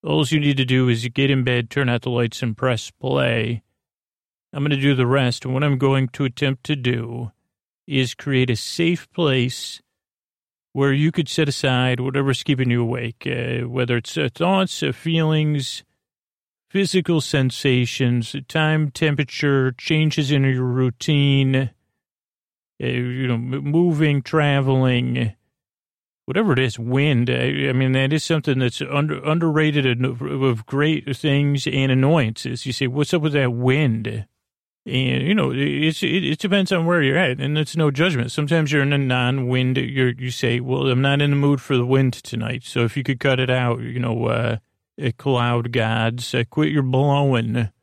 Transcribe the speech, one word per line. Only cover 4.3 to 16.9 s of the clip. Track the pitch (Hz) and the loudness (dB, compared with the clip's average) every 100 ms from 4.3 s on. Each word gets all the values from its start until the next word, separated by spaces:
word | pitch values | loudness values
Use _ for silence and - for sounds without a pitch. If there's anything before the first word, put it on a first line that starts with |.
| _ _ | _ _
I'm | - | -4
gonna | 143 139 | -2 2
do | 139 131 | 2 2
the | 123 | 2
rest, | 135 127 117 131 | 2 2 -2 -4
and | |
what | 131 | -2
I'm | 147 135 | 0 2
going | 135 135 131 | 2 2 0
to | - 139 | -2 -4
attempt | - 139 135 - | 0 -2 -2 -4
to | 147 | -2
do | 123 117 117 117 120 _ _ _ _ _ - | 0 -2 -4 -8 -10 _ _ _ _ _ -4
is | 139 127 | -2 -2
create | - - 131 127 | -4 -2 0 2
a | 113 | 0
safe | - - 170 175 - | -4 -2 0 0 -6
place | - 160 131 123 - - - _ _ _ _ _ _ _ _ _ | -2 0 2 0 -4 -12 -14 _ _ _ _ _ _ _ _ _
where | 131 139 | -2 0
you | 139 151 | 2 2
could | 170 156 | 0 -2
set | - 151 | 0 -2
aside | - 139 127 127 123 | 0 0 2 2 0
whatever's | 127 135 139 131 | -2 0 0 -2
keeping | - 135 127 | 0 0 2
you | 120 | 2
awake, | 117 123 117 - 135 | 0 -2 -6 -8 -6
uh, | 127 120 123 120 | -4 -4 -4 -4
whether | 123 123 120 | -2 0 0
it's, | - - | -2 -4
uh, | 139 | -4
thoughts, | - 170 190 190 - | 0 0 2 0 -2
uh, | 147 | -4
feelings, | 127 165 165 156 156 151 147 127 - _ _ _ _ _ _ _ _ _ | -4 -2 0 2 2 2 -2 -4 -10 _ _ _ _ _ _ _ _ _
physical | 196 196 | -2 2